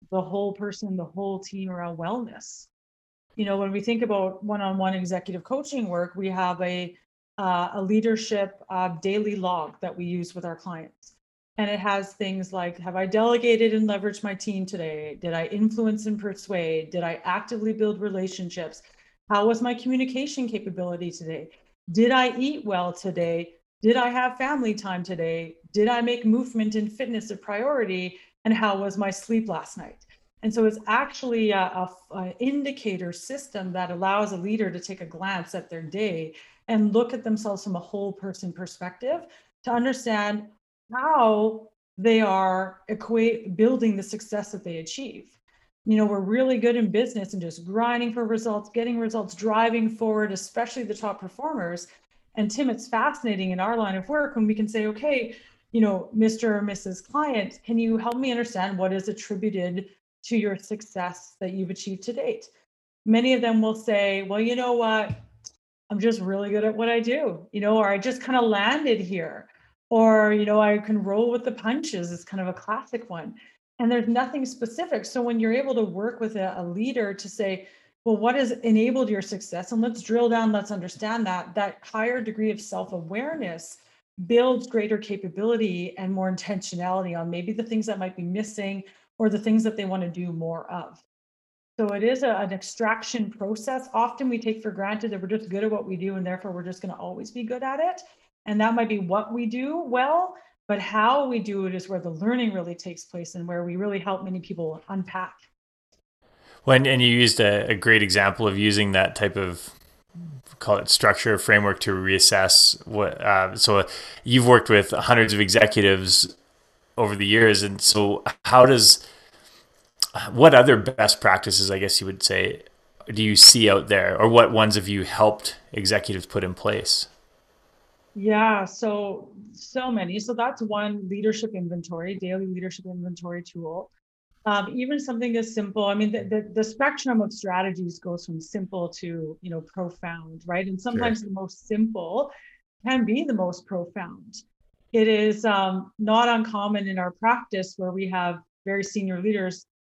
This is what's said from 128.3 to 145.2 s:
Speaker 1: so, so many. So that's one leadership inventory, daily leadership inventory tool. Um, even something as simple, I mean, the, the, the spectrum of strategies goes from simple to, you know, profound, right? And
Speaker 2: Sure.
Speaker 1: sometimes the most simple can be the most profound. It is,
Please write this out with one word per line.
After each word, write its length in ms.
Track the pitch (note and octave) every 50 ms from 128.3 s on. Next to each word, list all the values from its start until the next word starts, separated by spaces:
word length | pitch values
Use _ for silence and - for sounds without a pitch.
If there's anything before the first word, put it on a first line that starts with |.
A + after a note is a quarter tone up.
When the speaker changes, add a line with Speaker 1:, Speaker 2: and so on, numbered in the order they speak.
| G#3+ G#3 A3 A3 G#3+ G3+ F#3+
Speaker 1:
so, 640 | F#3 - - A#3 A3 G#3 G#3 G3+ G3+ - - - - - G3 - -
so 380 | - - - - - B3+ B3+ B3+
many. 300 | A#3 G#3 F3+ F3 F#3 G#3+
So 120 | G#3 A#3+
that's 300 | A#3 A3+ A#3 C4 C4+ -
one 460 | A3+ G#3 G#3 G#3 G#3 G#3 G#3 G#3 F#3+ F3+
leadership 420 | G3 G3+ G#3 A3 G#3+ - A3+ A3
inventory, 640 | G#3+ F#3 F3 E3+ F3 F3 E3 E3+ F3 E3 E3+ F#3 G3
daily 320 | F#3+ F#3 F3+ F#3 F#3+ G3
leadership 400 | F#3+ F#3 F3+ F#3 F#3 F3 - F#3
inventory 560 | F#3 F3+ F3+ F3 F3+ F3 E3+ F3 F3 F3 F3
tool. 480 | F3 - - E3+ E3 D#3 E3 F#3 - - _ _ _ _ _ _ _ _ _ _ -
Um, 260 | G#3+ G3+ G3+ G3 G#3 A3+
even 240 | B3 B3+ C4 D4 C#4
something 360 | - C4 A#3+ A3+ B3 A#3+ A3+
as 160 | A3+ A3 A3+
simple, 340 | - A3 G3+ G3 G3 G#3+ G3+
I 80 | G3+ G3+
mean, 180 | G#3 G#3+ G#3+
the, 100 | G#3+ A3
the, 280 | G3 F#3+ G#3+ G#3+ G#3+ - -
the 80 | A3
spectrum 580 | A3 A3 - - C4+ D4 D4 - - C4 A#3+ A3
of 120 | G#3 G#3+
strategies 640 | - - - F#3+ F3+ F#3 F#3+ G3 F3+ F3+ F3+ E3+ E3 -
goes 260 | - F3+ F3 E3+ -
from 160 | - E3 D#3+
simple 480 | D#3+ - - G#3 F#3+ F#3 G3 F#3 E3+ E3+
to, 460 | E3+ - F#3 E3+ E3+ E3 D#3+ D#3 E3 -
you 100 | - F3+
know, 120 | E3 D#3+
profound, 800 | D#3+ - _ F#3+ F3+ E3+ F3 - - E3+ E3+ E3 E3 D#3+ D#3+ E3 E3
right? 180 | F3 F3 F3+ F#3+
And 160 | F#3+ F#3+ F#3
Speaker 2:
Sure. 120 | - B3
Speaker 1:
sometimes 300 | A#3 A3 A#3+ A#3 A3+ A3+
the 80 | G#3+ G3+
most 360 | F#3+ F#3+ F#3+ F#3 - - -
simple 640 | - A3 G#3 A3 A3+ A3 F#3+ E3+ E3 F#3 B3+ C#4+ C#4 - - - - _ _ _ _ _ _ -
can 180 | B3 C4 B3+ A3
be 200 | F#3+ A3 C#4 D#4+
the 100 | C#4+ A#3
most 320 | F#3+ F#3 F3+ F3+ - -
profound. 680 | - G3 F3+ F3 F3 - G#3 F3 E3+ - - - - - - - _ _ _ _ _ _ _ _ _
It 160 | - A3+ A3 A3
is, 360 | G#3+ G#3